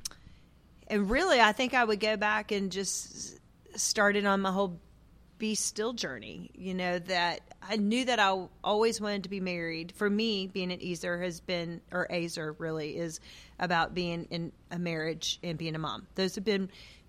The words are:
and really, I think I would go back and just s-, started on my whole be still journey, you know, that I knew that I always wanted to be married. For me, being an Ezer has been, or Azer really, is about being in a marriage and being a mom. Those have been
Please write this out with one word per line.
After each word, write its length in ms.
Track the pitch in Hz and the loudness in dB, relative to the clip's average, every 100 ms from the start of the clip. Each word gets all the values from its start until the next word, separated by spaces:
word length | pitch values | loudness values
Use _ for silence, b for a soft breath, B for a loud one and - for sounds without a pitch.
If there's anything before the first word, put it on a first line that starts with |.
| - B B B B B - - - | -10 B B B B B -20 -20 -2
and 220 | 214 196 | 0 2
really, 300 | 254 381 262 | 2 6 8
I 120 | 214 | 8
think 200 | 214 247 262 | 6 2 2
I 80 | 226 | 2
would 140 | 214 | 2
go 160 | 214 214 | 0 2
back 340 | 208 214 208 | 0 0 0
and 200 | 208 196 | -2 -2
just 420 | 185 185 - - - - - - - - - | -2 -4 -4 -8 -12 -14 -16 -20 -20 -12 -4
s-, 60 | |
started 440 | - 214 202 202 202 | 0 4 4 6 4
on 160 | 196 | 4
my 100 | 190 | 2
whole 280 | 185 196 170 - - - - - - | 0 0 -4 -16 -20 -20 -20 -20 -6
be 180 | 214 208 | -2 0
still 380 | - - 220 | -2 -2 -4
journey, 580 | 233 165 120 - - 175 | -4 -6 -8 -12 -14 -14
you 200 | - 185 | -10 -6
know, 260 | 185 180 180 | -2 0 0
that 400 | 175 180 175 165 - - | 0 2 2 0 -10 -18
I 160 | - 214 | -4 0
knew 260 | 202 240 247 | 4 4 4
that 140 | 233 | 4
I 260 | 196 190 180 - | 4 4 -2 -4
always 380 | - 214 226 220 | 0 4 4 2
wanted 240 | 208 202 | -2 -2
to 60 | 185 | -4
be 100 | 196 | -4
married. 540 | 185 175 165 160 170 - | -2 -2 -4 -4 -8 0
For 140 | 208 | 2
me, 380 | 202 226 202 190 | 4 2 0 -2
being 220 | 190 180 | -4 -4
an 80 | 180 | -4
Ezer 380 | 180 170 180 175 | -4 -4 -2 -2
has 180 | 180 170 | -2 -4
been, 400 | - 175 170 170 - | -4 -4 -4 -8 -6
or 120 | 180 - | -4 -2
Azer 420 | 175 170 165 156 151 | -2 -2 -4 -6 -4
really, 380 | 165 160 151 165 | -4 -4 -4 -4
is 240 | 170 156 B B B - | -6 -8 B B B -4
about 360 | 175 170 165 | 2 2 2
being 320 | 180 175 170 - | 0 -2 -2 -4
in 200 | 170 170 - - | -6 -6 -10 -10
a 80 | 175 | -4
marriage 600 | 175 160 160 160 - - | -2 -2 -2 -2 -4 -4
and 160 | 175 160 | -6 -4
being 180 | 165 156 | -4 -4
a 40 | |
mom. 280 | 156 104 190 - | -4 -6 -8 -2
Those 200 | 190 185 | -2 0
have 80 | |
been 260 | 190 196 190 B B B | 0 0 -2 B B B